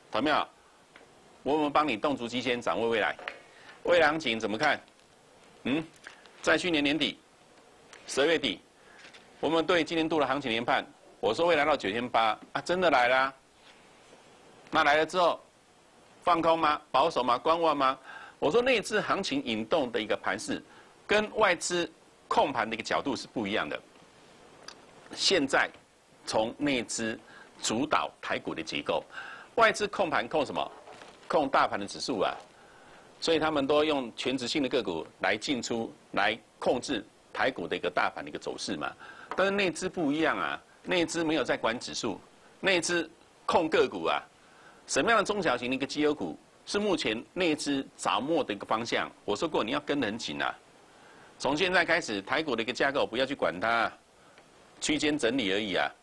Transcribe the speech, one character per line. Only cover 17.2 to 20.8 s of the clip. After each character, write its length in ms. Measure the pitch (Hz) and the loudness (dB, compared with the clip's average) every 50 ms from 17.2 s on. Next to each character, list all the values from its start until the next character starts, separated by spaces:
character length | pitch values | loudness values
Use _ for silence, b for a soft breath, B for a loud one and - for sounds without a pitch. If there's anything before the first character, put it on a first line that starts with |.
吗？ 140 | 123 127 120 | 2 2 0
观 240 | 127 - 156 165 170 | 2 2 2 2 4
望 160 | 165 160 147 | 2 2 2
吗？ 220 | 143 135 131 135 B B B B B B B B B | 2 2 0 0 B B B B B B B B B
我 120 | - 139 | 0 2
说 120 | 175 240 | 2 4
内 180 | 240 262 254 214 | 4 4 2 2
资 220 | 180 - 220 208 | 0 0 0 0
行 200 | - - 139 185 | 0 0 0 -2
情 220 | 190 - 135 143 135 | -2 -2 -2 -2 -2
引 220 | 127 113 107 113 | -2 -2 -2 -2
动 260 | - 185 165 135 120 | 0 0 0 0 0
的 80 | 117 113 | -2 -4
一 60 | 110 | -2
个 100 | 104 104 | -2 -2
盘 220 | - - 104 95 110 | -2 -2 -2 -4 -4
势， 240 | - - 110 78 B B B B | -4 -6 -6 -8 B B B B